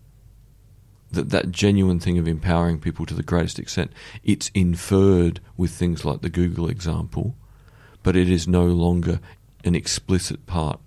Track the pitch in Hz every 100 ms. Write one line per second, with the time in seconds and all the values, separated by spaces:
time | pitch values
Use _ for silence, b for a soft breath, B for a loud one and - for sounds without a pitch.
0 | - - - - - - - - - _
1 | - - - 95 - 87 101 101 95 87
2 | 92 87 82 78 90 85 87 80 82 76
3 | 80 - - 87 85 - - 92 - B
4 | B B 107 101 - 98 90 85 - 95
5 | 98 92 87 85 b - 87 - 87 82
6 | 80 - 85 87 87 82 82 - 80 80
7 | 82 - - - b b b b b b
8 | 95 90 90 90 82 90 87 87 87 87
9 | 85 87 B B _ _ 90 85 - -
10 | - 90 - - - 85 78 -